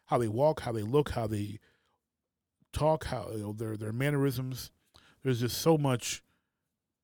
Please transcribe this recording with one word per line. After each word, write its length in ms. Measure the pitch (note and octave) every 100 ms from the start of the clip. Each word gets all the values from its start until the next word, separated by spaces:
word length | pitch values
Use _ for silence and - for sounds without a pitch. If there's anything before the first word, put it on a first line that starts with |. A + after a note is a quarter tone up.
| -
how 120 | C3+
they 100 | A2+
walk, 320 | A2 D3+ D#3
how 120 | -
they 100 | A2+
look, 280 | G#2+ C#3 C#3
how 160 | - A2
they 320 | G#2+ G#2 G#2 - _ _ _ _ _ _ _ _ _ _
talk, 320 | - D3+ D#3
how, 260 | - B2 -
you 60 | A2
know, 140 | G#2
their, 240 | G#2+ A2+ G#2+
their 160 | G#2+
mannerisms. 800 | A2+ C#3+ C#3+ C#3 B2 C3 B2+ - - _ - - _
There's 180 | C3+ A#2+
just 180 | A#2+ -
so 200 | D#3+ D#3+
much 440 | C#3+ B2 - - - _ _ _ _ _ _ _